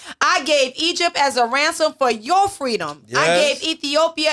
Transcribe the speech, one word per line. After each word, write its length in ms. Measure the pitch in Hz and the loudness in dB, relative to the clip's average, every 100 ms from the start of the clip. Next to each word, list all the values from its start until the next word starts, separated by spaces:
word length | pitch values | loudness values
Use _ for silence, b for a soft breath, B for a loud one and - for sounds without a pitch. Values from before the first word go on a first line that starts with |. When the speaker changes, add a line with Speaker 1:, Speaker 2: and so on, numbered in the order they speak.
| B - | B -4
Speaker 1:
I 220 | 294 359 | 0 0
gave 300 | 285 294 262 | 0 0 0
Egypt 420 | 262 330 349 339 - | -2 -4 -2 -2 0
as 200 | 277 254 | 0 0
a 100 | 233 | 0
ransom 460 | 269 302 330 311 | 0 0 0 -2
for 180 | - 254 | 0 0
your 380 | 226 226 370 392 | 0 0 2 2
freedom. 560 | - 262 208 156 147 107 | 0 -4 -4 -6 -10 -6
I 120 | 123 320 | 0 2
Speaker 2:
Yes. 340 | - - - | 2 2 0
Speaker 1:
gave 140 | 320 320 | -4 -6
Ethiopia 560 | 285 294 330 330 311 | -2 0 0 0 -2